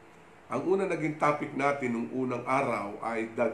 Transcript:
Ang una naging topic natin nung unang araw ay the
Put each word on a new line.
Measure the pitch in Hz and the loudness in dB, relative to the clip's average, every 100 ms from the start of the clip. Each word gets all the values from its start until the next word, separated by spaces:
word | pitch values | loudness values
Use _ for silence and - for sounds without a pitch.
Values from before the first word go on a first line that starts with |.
| - - - - - | -20 -20 -20 -20 -6
Ang | 123 156 | -2 2
una | 196 | 2
naging | 190 160 156 151 | 2 0 -2 2
topic | 151 147 147 135 | 2 2 -2 2
natin | 139 143 123 117 | 2 2 0 -2
nung | 117 | -2
unang | 127 127 120 | -2 -2 -2
araw | 127 135 123 117 101 107 | 0 0 2 -2 -4 -6
ay | 113 113 113 | -4 -2 -2
the | 123 113 | 0 0